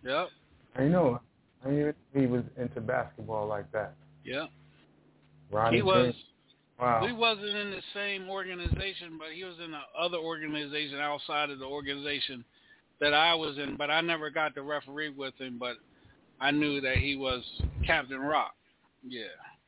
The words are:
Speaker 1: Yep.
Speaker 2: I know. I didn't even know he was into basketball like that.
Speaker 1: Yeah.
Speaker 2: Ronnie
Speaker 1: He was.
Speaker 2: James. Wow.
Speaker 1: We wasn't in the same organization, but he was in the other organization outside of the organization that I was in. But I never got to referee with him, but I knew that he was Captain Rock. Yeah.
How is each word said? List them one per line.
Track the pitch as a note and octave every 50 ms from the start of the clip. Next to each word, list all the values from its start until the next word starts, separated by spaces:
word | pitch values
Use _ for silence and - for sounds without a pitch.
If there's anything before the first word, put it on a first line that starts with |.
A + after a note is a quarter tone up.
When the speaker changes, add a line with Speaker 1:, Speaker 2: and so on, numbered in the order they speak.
| -
Speaker 1:
Yep. | B2+ C3 D3+ F3+ - - _ _ _ _ _ _ _ -
Speaker 2:
I | B2+ C3
know. | D3 E3+ F3+ E3+ C#3 A#2+ A#2 - _ _ _ _ _ _ _ -
I | C3
didn't | C#3+ D3
even | D3 D3+ D3+ - _ _ -
know | C#3
he | C3+
was | B2 A#2+ B2 A#2 - -
into | - B2 A#2+ - B2
basketball | A2+ G#2+ B2+ B2+ A#2+ - - - A2 G#2 A2 G#2+ G#2
like | G#2 G#2+ G2+ G2+ - -
that. | A2 G#2 G2 - _ - - - - -
Speaker 1:
Yeah. | A2+ B2 C#3 D#3+ - _ - - - _ _ _ _ _ _ _ _ _ _ _ _ _ - - -
Speaker 2:
Ronnie | G2 G#2+ A2 A2+ A#2 A#2
Speaker 1:
He | A2
was. | F#3+ F#3+ - B2 B2 A#2
Speaker 2:
James. | - - _ _ _ _ _ _ _ _ _ _ -
Wow. | B2 B2 A#2+ A2+ A2
Speaker 1:
We | A3+ B3
wasn't | A3 A#3 A3+ A3 G3+ G3+ G#3 G3
in | G#3 G#3 G3+
the | G3 F#3 - - -
same | G3+ G3+ G3+ G3+ F#3+ F#3 F#3
organization, | G3 G3 F#3 F#3 F#3 F3+ F3 E3+ - - F#3 G3 F#3 - F3 E3+ D#3+ D#3+
but | D#3 D#3+ D#3
he | E3+ F#3+
was | F#3 F3 D#3+ E3+
in | E3
the | D#3+ D3 C#3 - -
other | - E3 F3 F3
organization | E3+ D#3+ E3 E3 D#3 D3+ D#3 D3+ D3+ D3+ C#3+ C#3+ D3+ D3+ C#3+ C#3 C#3
outside | D3 D3 D3 C#3+ - - D#3+ D3 D3+ C#3+
of | C#3 C3+
the | C3+
organization | C3+ C#3 D3 C#3+ C#3 C#3 C#3+ C#3 D3 C#3+ C#3 B2 - C3+ B2 A#2 _ _ _ _ _ - _ _ _ _ _
that | C#3+ D3 D3
I | D3 D#3+ E3+ E3+
was | E3 D#3+ D#3 C#3+ C#3
in. | D3 C#3 C#3
But | - D3 C#3+
I | D3+ D#3+
never | E3 E3+ E3+ D#3+ D3+ D3+
got | C3+ D#3+ D#3 D3+ C3
to | D3 C#3
referee | C#3+ D3 D3 - C3+ C#3 D3 D3+ D3+
with | C#3 C#3 C3+ C3 B2+ -
him, | C3+ C3 B2 A#2
but | B2 B2 A#2+ - _ _ _ _ _ - - _ _ _ _ _
I | C3+ C#3
knew | C#3+ D3 D3+ D3 C#3+ C#3
that | C3+ C3 C3
he | C3 C3+ C#3 C#3+
was | C3+ C3+ C3 B2+ B2 A#2 - - - - - - - -
Captain | - E3 D#3 C#3 B2+ C3+ C3
Rock. | C3+ C#3+ D3+ D3 A#2+ - - _ _ _ _ _ _ _ _ _ -
Yeah. | B2+ B2 A#2+ G#2+ F#2+ E2 - - - - _ _